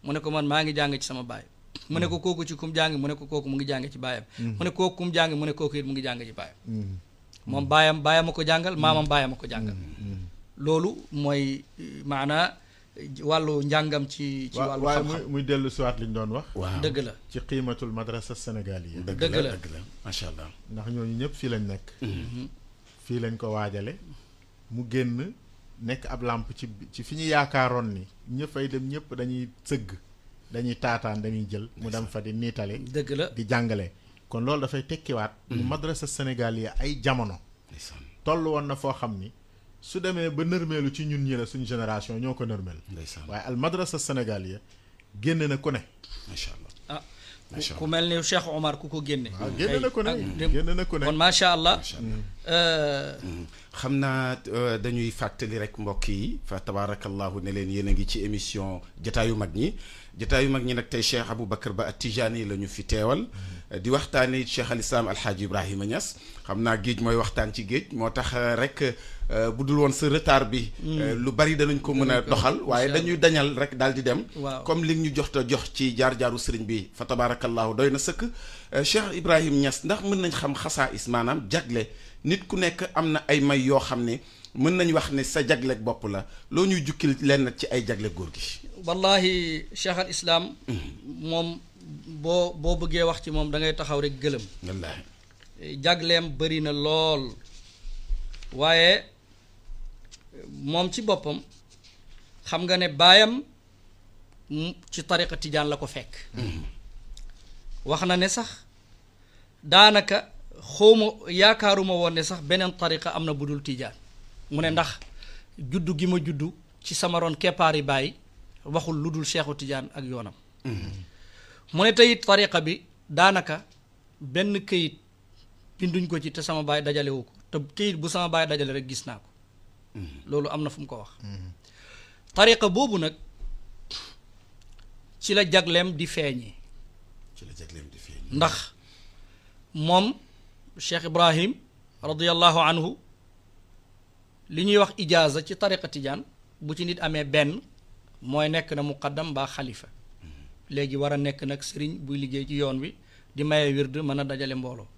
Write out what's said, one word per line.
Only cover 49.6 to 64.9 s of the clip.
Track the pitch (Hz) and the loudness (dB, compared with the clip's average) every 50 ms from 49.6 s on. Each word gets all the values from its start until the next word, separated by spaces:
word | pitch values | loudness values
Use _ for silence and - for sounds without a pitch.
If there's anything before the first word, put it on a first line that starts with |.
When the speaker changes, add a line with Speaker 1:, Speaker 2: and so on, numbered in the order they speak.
| 175 214 139 139 | 0 2 2 2
Speaker 2:
na | 262 254 | 0 0
ku | 262 233 | 0 0
ne. | 214 - | 0 0
Speaker 1:
Ak | 123 233 196 95 92 156 | -2 -2 -4 -6 -4 0
dem. | 160 165 | 2 4
Speaker 2:
Génne | 165 196 175 196 196 | 4 6 6 4 4
na | 180 185 | 2 2
ku | - 170 156 | 0 0 0
ne. | 143 | 0
Speaker 1:
Kon | 147 156 | 2 2
macha | 156 170 180 180 - 190 180 | 4 4 6 6 6 6 6
Allah. | 175 165 160 170 - | 4 6 4 4 2
Speaker 3:
Macha | - - - - - | 2 -2 -10 -10 -8
Allah. | 117 110 110 107 107 95 - - - - | -6 -6 -4 -4 -6 -8 -10 -12 -4 0
Speaker 1:
Euh, | 165 170 170 165 165 156 151 147 143 139 143 143 139 127 | 2 2 4 4 2 2 0 0 -2 -2 -4 -6 -10 -10
Speaker 3:
Mhm. | - 92 82 85 85 80 - - - - - | -10 -10 -8 -8 -10 -12 -14 -20 -20 -16 -10
Xam | - - 127 139 139 | -6 -2 0 0 2
naa, | 139 135 131 131 131 127 127 123 - 98 | 2 0 0 0 0 -2 -4 -4 -6 -6
euh, | 101 117 123 123 113 113 | -2 0 0 0 0 0
dañuy | 101 123 120 120 117 113 | -2 -2 0 0 -2 -2
fàttali | 110 - 117 104 - - 127 107 110 113 | -2 -4 -6 -6 -4 -6 -6 -6 -4 -4
rek | 104 107 - - | -6 -6 -6 -6
mbokk | 107 101 98 - - 110 | -6 -4 -2 0 0 0
yi, | 104 98 107 - 82 - - | 0 0 -2 -4 -4 -6 -6
fa | - 98 95 | -6 -8 -6
tabarakallahu, | - - 95 98 101 101 101 98 - 104 98 98 98 95 92 98 | -6 -4 -2 -2 -2 -2 -4 -6 -6 -8 -6 -4 -4 -4 -4 -6
ne | 90 98 | -6 -4
leen | 98 101 98 95 | -4 -4 -4 -2
yéen | 98 101 98 98 | -2 -2 2 4
a | |
ngi | 95 95 98 | 4 4 4
ci | - - - 101 | 0 -2 -2 -2
émission | 104 107 101 - - - 104 95 95 95 87 - - - - | -2 -4 -4 -4 -6 -6 -4 -4 -4 -6 -8 -12 -16 -16 -8
Jataayu | 85 110 107 120 110 117 113 | -8 -2 0 0 2 2 0
Mag | 107 104 85 78 | 0 -2 -4 -2
Ñi. | 98 127 185 226 - - - - - - - - | -2 -2 -2 -2 -6 -14 -16 -18 -18 -20 -18 -10
Jataayu | - 113 107 135 131 139 135 | -8 -2 2 2 4 4 4
Mag | 135 131 123 | 2 0 0
Ñi | 123 123 | 0 -2
nag | 120 117 - | -2 -4 -2
tey | - 120 | -2 0
Cheikh | 110 - - 120 117 107 | 0 0 0 0 -2 -2
Aboubacar | 117 110 117 98 110 104 - 120 | -4 -6 -4 -6 -6 -6 -6 -6
Ba | 101 90 113 - | -4 -4 -4 -4
At-Tijani | 104 - - 120 101 117 120 110 117 117 110 | -4 -6 -6 -4 -2 0 0 0 0 -2 -4
la | 101 101 | -4 -4
ñu | 95 101 95 | -4 -6 -8
fi | - - 98 | -8 -10 -2
teewal, | - 113 110 107 113 135 180 233 - - - - - - - - - - 98 | -2 0 2 2 2 2 0 -2 -6 -8 -12 -12 -12 -12 -14 -14 -10 -10 -6
di | 92 120 | 0 0
waxtaane | 127 143 - - - 135 131 127 131 131 131 | 0 0 0 2 2 4 4 4 2 0 -2
Cheikh | 120 - - 120 117 | -2 -2 -4 -2 -2
Al | 120 117 | -2 -2
Islam | 110 - | -2 0